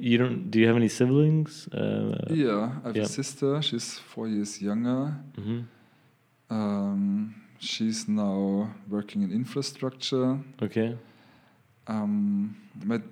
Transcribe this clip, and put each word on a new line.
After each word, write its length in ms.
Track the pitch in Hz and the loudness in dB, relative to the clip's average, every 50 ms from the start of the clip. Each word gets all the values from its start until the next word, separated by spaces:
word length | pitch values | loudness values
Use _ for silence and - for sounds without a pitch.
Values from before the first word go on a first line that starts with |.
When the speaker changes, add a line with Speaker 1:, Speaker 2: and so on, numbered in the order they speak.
| - | 2
Speaker 1:
you 160 | 123 120 117 | 4 4 4
don't, 320 | 123 127 120 - - - | 4 2 0 -2 -4 2
do 80 | 110 113 | 4 6
you 80 | 113 113 | 8 8
have 80 | 117 | 8
any 120 | 120 117 104 | 6 6 4
siblings? 800 | - - 123 123 131 143 151 156 156 156 156 151 - - - - | 4 4 4 4 6 6 6 6 4 4 2 0 -4 -12 -14 -8
Uh, 460 | - 107 107 104 104 107 107 107 107 - - - | -4 -2 -2 0 0 0 0 -2 -2 -2 -2 -2
Speaker 2:
Yeah, 440 | 165 160 143 120 104 101 107 120 131 147 127 | 0 2 2 2 2 2 0 -2 -4 -6 -6
I 40 | 120 | -4
have 60 | 110 | -2
Speaker 1:
yeah. 60 | 110 | 0
Speaker 2:
a 60 | 107 98 | 0 0
sister. 520 | - - 139 - - - 143 139 139 151 147 | -2 -4 -6 -6 -4 -2 0 0 0 0 0
She's 340 | - - 120 - - - - | -2 -2 -4 -4 -8 -10 -14
four 300 | - - - - 113 113 | -16 -14 -10 -8 -4 -2
years 340 | 110 104 104 101 - - | -2 -2 -2 -4 -6 -6
younger. 540 | 98 101 104 113 120 123 127 131 139 151 151 143 - - - | -4 -2 -2 0 0 0 0 0 0 -2 -4 -6 -10 -12 -12
Speaker 1:
Mm-hmm. 260 | - 101 107 113 120 120 117 - _ _ _ _ _ _ _ _ _ _ _ _ _ _ - 113 | -8 -6 -4 -4 -4 -6 -10 -14 _ _ _ _ _ _ _ _ _ _ _ _ _ _ -6 -4
Speaker 2:
Um, 800 | 110 107 104 101 101 101 101 101 98 98 98 98 104 107 110 - - - - - - | -2 -2 0 0 0 0 0 0 0 0 2 0 0 -2 -4 -8 -12 -20 -20 -16 -12
she's 500 | - - - - 110 110 110 110 - - | -8 -8 -4 -2 0 0 0 -2 -2 -2
now 600 | 104 107 104 101 95 98 98 98 98 98 107 110 110 - - 101 | 0 0 0 0 0 0 2 2 2 0 0 -2 -6 -10 -8 -6
working 360 | 101 104 104 104 - 104 101 | -4 -4 -4 -4 -2 -2 0
in 80 | 92 | 0
infrastructure. 1080 | 92 113 131 127 - 143 139 - - - - 131 127 - - - 135 131 127 127 131 143 139 - - - | 0 -2 -2 -2 -4 -4 -4 -4 -6 -6 -6 -6 -6 -6 -4 -2 0 2 2 2 0 -2 -4 -8 -8 -6
Speaker 1:
Okay. 340 | - 101 - 113 113 117 117 117 - - - - - - - - _ _ _ _ _ _ _ _ _ - | -6 -2 0 0 0 0 -2 -6 -12 -18 -20 -20 -20 -20 -20 -20 _ _ _ _ _ _ _ _ _ -6
Speaker 2:
Um, 680 | 110 107 107 104 104 104 104 101 101 101 101 107 107 - - - - - - | -4 -2 -2 0 0 2 2 2 0 0 -2 -4 -6 -10 -18 -20 -16 -8 -4
my, 160 | 101 117 117 107 - | -2 -2 -2 -4 -8